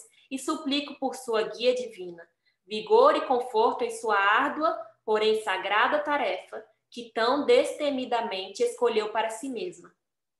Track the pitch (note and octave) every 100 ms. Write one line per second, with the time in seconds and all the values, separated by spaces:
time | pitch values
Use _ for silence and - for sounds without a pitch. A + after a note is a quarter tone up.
0 | - _ _ C4 - D#4+ D#4 C#4+ C#4+ -
1 | B3+ - - A3 A3 - B3 A#3+ A3 F#3+
2 | F3+ E3+ - _ _ _ F3+ G#3+ - A3
3 | C#4 D#4 D4+ B3 A#3+ G#3+ A#3+ B3 A3+ -
4 | A3+ G3+ G3 A3 C#4 C4 D#4+ - - _
5 | - G#3+ G#3+ A3 G#3+ F#3 F#3+ G#3 B3+ D4
6 | D4 C#4+ A3 F#3 - - - _ _ A#3+
7 | A#3 A#3 A#3 C#4+ A#3 B3 - - D4 C4
8 | A#3 A#3 G#3 F#3+ G3 - A#3 - A#3+ G#3+
9 | G#3+ A3 G#3+ - C#4 A#3 F3+ E3+ F3 _
10 | _ _ _ _